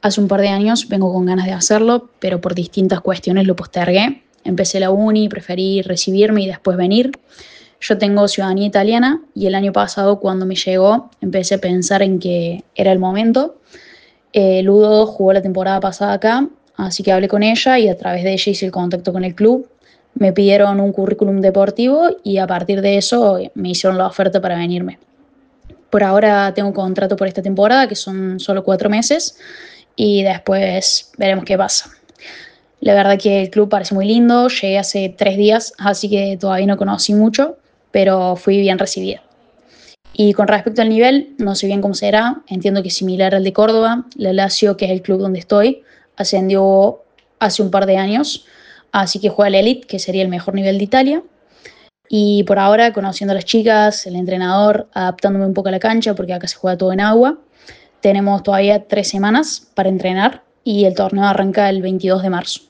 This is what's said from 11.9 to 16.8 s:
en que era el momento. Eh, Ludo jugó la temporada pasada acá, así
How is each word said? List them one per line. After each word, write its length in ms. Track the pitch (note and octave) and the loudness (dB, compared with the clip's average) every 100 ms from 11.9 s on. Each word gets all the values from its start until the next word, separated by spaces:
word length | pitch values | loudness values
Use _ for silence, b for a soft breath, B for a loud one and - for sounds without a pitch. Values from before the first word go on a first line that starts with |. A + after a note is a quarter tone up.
| G3 | 0
en 160 | G3 F#3+ | 0 0
que 440 | F3+ F3 E3+ F3 - - | -2 -4 -4 -8 -14 -4
era 160 | G3 | 0
el 80 | F#3+ | 0
momento. 580 | F#3 F#3+ A3+ B3 D4+ - b b b b b b _ | 0 0 0 0 0 -6 b b b b b b _
Eh, 300 | G#3+ G3 F#3 | 0 2 2
Ludo 440 | F#3+ G3+ G#3+ G#3+ A3 | 4 4 6 4 2
jugó 260 | - F#3+ | 2 2
la 80 | G3 | 2
temporada 380 | F#3+ F#3 F#3+ G3 | 0 -4 -2 -2
pasada 340 | F#3+ F3+ G3+ | -2 -4 -4
acá, 340 | G3+ G#3+ A#3+ C#4+ - _ | 0 0 0 -2 -6 _
así 260 | - | -10